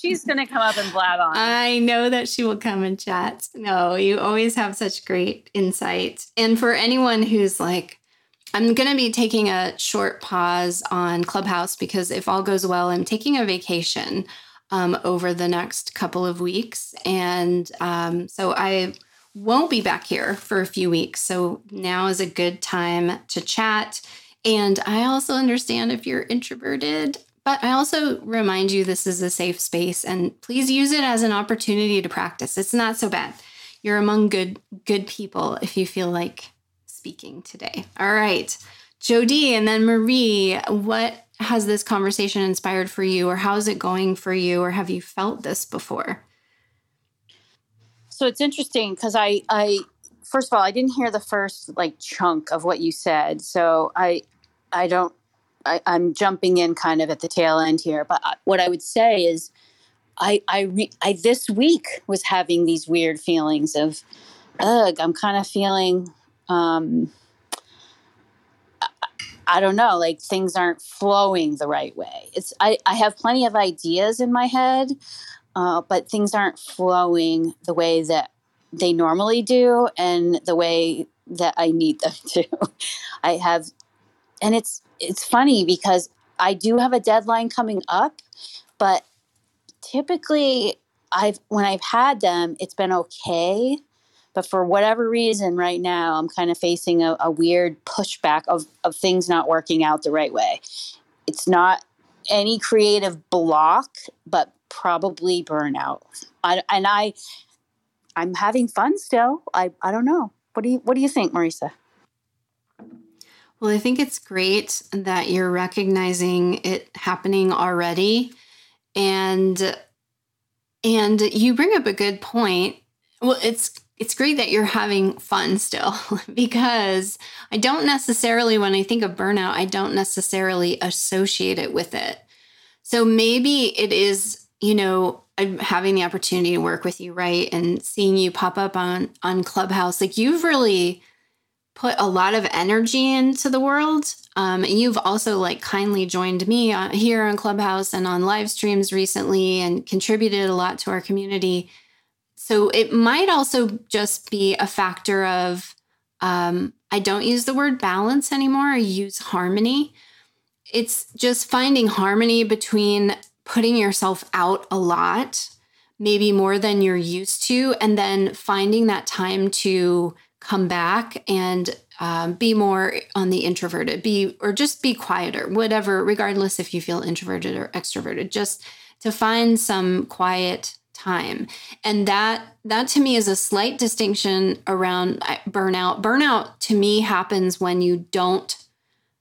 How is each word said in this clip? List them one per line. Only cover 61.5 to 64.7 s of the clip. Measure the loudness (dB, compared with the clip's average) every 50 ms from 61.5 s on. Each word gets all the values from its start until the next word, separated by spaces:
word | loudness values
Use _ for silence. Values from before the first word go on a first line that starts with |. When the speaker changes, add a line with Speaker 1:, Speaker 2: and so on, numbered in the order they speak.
Speaker 1:
week | 0 2 4 4 4 4 0 -4 -14 -10 _
was | -4 -4 -2 -2
having | 0 0 0 2 2 2 2 4
these | 2 2 0 0
weird | 0 0 2 2 2 0 -2
feelings | -2 0 0 2 2 2 0 0 0 0 0
of, | 0 0 0 -2 -6 -14 _ -20 -20 -20 -20 -20 -20 -20 _ -8 -2
ugh, | 0 2